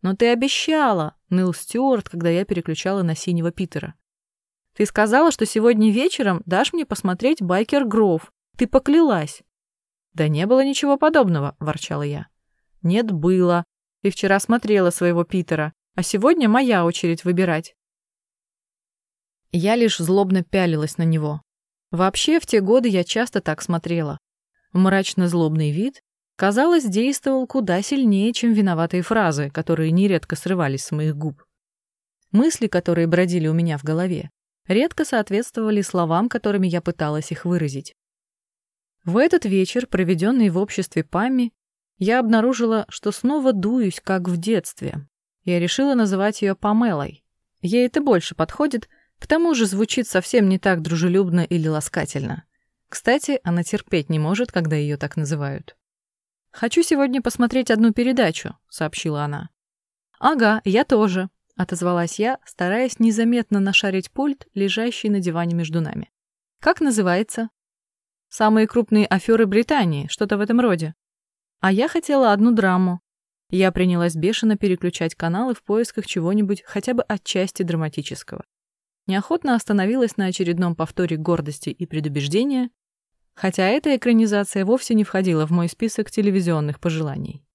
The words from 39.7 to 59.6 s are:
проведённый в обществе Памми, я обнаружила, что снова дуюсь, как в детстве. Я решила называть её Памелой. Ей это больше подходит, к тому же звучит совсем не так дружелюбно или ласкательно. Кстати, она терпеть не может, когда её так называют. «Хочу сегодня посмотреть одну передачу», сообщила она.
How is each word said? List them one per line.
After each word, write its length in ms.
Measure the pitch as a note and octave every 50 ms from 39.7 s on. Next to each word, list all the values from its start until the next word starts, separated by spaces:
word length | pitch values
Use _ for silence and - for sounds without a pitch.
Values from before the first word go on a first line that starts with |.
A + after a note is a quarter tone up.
| - B3 B3
проведённый 640 | - - F#3 F#3 E3 F#3+ E3 E3+ G#3 B3+ C4 A3+ G3+
в 80 | E3 F3+
обществе 460 | G3 G3+ - - F#3+ - - - D#3+
Памми, 480 | _ - F3 G#3 B3 C4+ B3+ B3 A#3 _ _ _ _ _ _ _ _ _ _
я 200 | F#3 F#3+ A3+ B3+
обнаружила, 640 | B3+ A3 A3+ A3+ A3 B3 C4 A3 A#3 A3+ A3 A3 - _
что 240 | - - - G#3 G#3
снова 400 | - - A#3+ C#4+ D4+ C4+ C4 B3
дуюсь, 480 | G3 F3+ G#3 A#3 C4 A#3 F#3+ E3+ - _
как 260 | - F#3+ F#3 F3 F3+
в 80 | F3+
детстве. 720 | E3+ E3 G3+ A3+ G3+ - - - - - C#3 - D3 C#3+ _ _ _ _ _ _ _ _
Я 160 | - F3+ F3
решила 340 | E3+ F3 - - C4+ C#4+ C#4
называть 480 | B3 A3 G3 F#3+ F#3+ G3 G#3 G#3+ - -
её 140 | G3 G3
Памелой. 680 | - - G#3 G#3 A3 A#3+ A#3 F#3 D3 C#3+ - - - _ _ _ _ _ _ _ _ -
Ей 240 | F3 F#3+ - -
это 160 | B3 _ - D4
больше 320 | C#4+ A#3 F3 E3 - -
подходит, 540 | - D#3+ D#3+ - - D4 D4+ C4 A#3 - _ _ _ _ _ _ _
к 80 | -
тому 280 | - D4 D#4+ E4+ E4+ D#4
же 120 | B3 A3+
звучит 400 | G3 F#3 F#3+ A3+ G#3+ - - A#3+
совсем 420 | - - F#3 F3+ - - B3 G#3 F#3+
не 100 | F#3+ F#3
так 240 | - G3+ F#3 E3+ D#3
дружелюбно 580 | D#3+ E3 E3 E3 F3+ F3 F#3+ G3 F3+ E3 F3
или 280 | D3+ D3+ F3 F3 D#3 D#3+
ласкательно. 760 | D#3 D3+ D3 - - - D3+ - - C#3+ C#3 - - E3 - _ _ _ _ _ _ _ _ _
Кстати, 520 | - - - - A#3+ D4 - - C#4+ B3+ _
она 200 | F3 E3+ F3 F3
терпеть 480 | - - G#3 - _ - - D3 -
не 80 | D#3+ D#3
может, 340 | D3+ D#3 F#3 G3+ B3 A#3+ -
когда 240 | F#3 E3+ D#3 D#3
её 200 | D3+ D3 D3 D3
так 200 | C#3+ - D3 -
называют. 600 | - D3+ C#3 E3 D3 C#3+ C#3 C#3 - - - - _ _ _ _ _ _ _ _ _ _ _ _ _ _ _
«Хочу 320 | _ - - A#3 - - E4+
сегодня 380 | - E4 C#4 C#4 C4+ B3 C#4
посмотреть 500 | A#3+ B3 - - A#3+ A#3+ - C4 B3 -
одну 220 | A#3 G#3+ A3 A#3 G#3+
передачу», 640 | - A#3+ B3 C4 B3 A#3+ E3+ D#3+ - - F3 - _ _ _
сообщила 560 | - - D#3+ D#3 - - - E3 D3+ D3 D3
она. 260 | D3 D3 C#3+ E3 E3 _ _